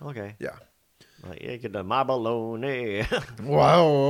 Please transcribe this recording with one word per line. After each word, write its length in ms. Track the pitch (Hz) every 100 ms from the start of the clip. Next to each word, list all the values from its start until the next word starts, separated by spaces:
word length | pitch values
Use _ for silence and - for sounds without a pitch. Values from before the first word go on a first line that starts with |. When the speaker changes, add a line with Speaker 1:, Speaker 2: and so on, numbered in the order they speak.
Speaker 1:
Okay. 320 | 147 127 101 104
Speaker 2:
Yeah. 160 | 131 - - _ _ _ _ _ 92
Speaker 1:
Like, 140 | 87
"You 160 | 120 123
could 160 | 120
have 120 | 101 95
my 160 | 123
baloney." 1040 | 131 131 113 120 113 113 135 131 120 101 117 - - 113
<laughs> 40 |
Speaker 2:
Wow, 420 | 113 147 139 165 160 143 139